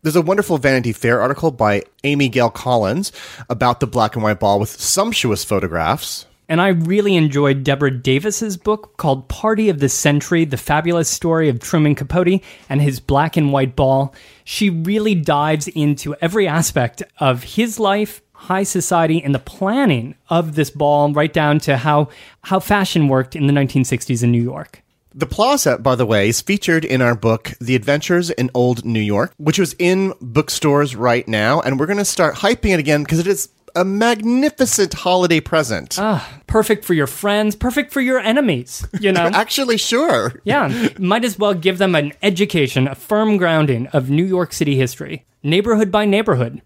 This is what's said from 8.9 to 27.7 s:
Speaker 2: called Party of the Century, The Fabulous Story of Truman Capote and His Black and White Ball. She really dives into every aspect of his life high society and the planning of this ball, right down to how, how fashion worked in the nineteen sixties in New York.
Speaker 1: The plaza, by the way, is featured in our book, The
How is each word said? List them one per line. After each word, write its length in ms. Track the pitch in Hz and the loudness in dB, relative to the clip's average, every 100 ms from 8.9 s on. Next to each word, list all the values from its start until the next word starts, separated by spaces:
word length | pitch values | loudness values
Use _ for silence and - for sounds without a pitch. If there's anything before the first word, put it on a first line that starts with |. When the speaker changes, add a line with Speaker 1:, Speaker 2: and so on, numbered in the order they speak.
| - | -4
Speaker 2:
called 320 | 160 135 127 | -2 -2 -4
Party 400 | - 220 220 214 | -6 -2 0 0
of 120 | 156 | 2
the 100 | 139 | 0
Century, 560 | - 147 143 - 170 160 | 2 2 2 0 0 0
The 100 | 131 | -2
Fabulous 540 | - 151 165 170 160 | -2 0 0 0 -2
Story 400 | - 170 160 156 | -2 0 2 0
of 100 | 120 | -2
Truman 340 | - 170 151 147 | -2 0 2 0
Capote 460 | 139 175 180 185 - - - | -2 0 2 0 -4 -20 -4
and 120 | 139 | 0
His 200 | 147 127 | 0 -2
Black 340 | - 139 160 165 | 0 0 2 0
and 160 | 147 | 2
White 240 | 139 135 127 | 2 0 0
Ball. 400 | 135 135 139 - - - - | 2 2 0 -8 -20 -20 -12
She 240 | - 202 | -2 -2
really 440 | 165 165 214 214 185 | 0 -2 0 0 0
dives 520 | 151 147 151 156 143 | 0 0 2 0 -2
into 480 | 156 147 143 147 147 | -2 0 -2 -6 -4
every 260 | 160 208 190 | -2 0 0
aspect 560 | 156 160 147 120 - - - | 0 0 -2 -2 -6 -16 -2
of 240 | 139 123 | 0 0
his 380 | - - 233 214 | -4 -2 -2 0
life 400 | 208 202 208 - _ _ | 0 0 -2 -8 _ _
high 260 | - 190 | -4 -2
society 580 | 196 185 - 175 160 160 | -2 -4 0 0 2 0
and 140 | 143 139 | 0 -2
the 40 | |
planning 760 | - - 190 247 269 127 120 - _ | -4 -6 -2 2 2 0 -4 -14 _
of 260 | 170 165 151 | -2 0 -2
this 140 | 151 | -4
ball, 420 | 143 147 147 147 | 0 2 2 2
right 220 | 147 156 | 2 0
down 260 | 165 151 151 | 0 2 2
to 180 | - 131 | 2 0
how, 300 | 151 147 151 - - _ | 2 2 0 -6 -20 _
how 160 | - 190 | -4 -4
fashion 480 | - 202 190 170 143 | 2 0 2 2 4
worked 280 | 131 127 160 | 2 0 -2
in 120 | 139 | 2
the 60 | |
nineteen 300 | 143 135 135 | 2 2 0
sixties 400 | 127 127 - 120 | 0 -2 -4 0
in 80 | 120 | 2
New 100 | 120 | 2
York. 420 | 120 135 151 - _ _ _ | 0 -6 -16 -20 _ _ _
Speaker 1:
The 120 | 135 151 | -8 -8
plaza, 540 | - 233 285 156 123 | 0 2 2 2 0
by 160 | 123 123 | 0 2
the 100 | 113 | 2
way, 240 | 107 101 | 2 2
is 120 | 117 | 0
featured 440 | - 202 - 165 156 | -2 -2 2 0 2
in 160 | 131 | 2
our 140 | 123 117 | 2 2
book, 380 | 113 113 - - | 0 0 -4 -10
The 160 | 120 | -2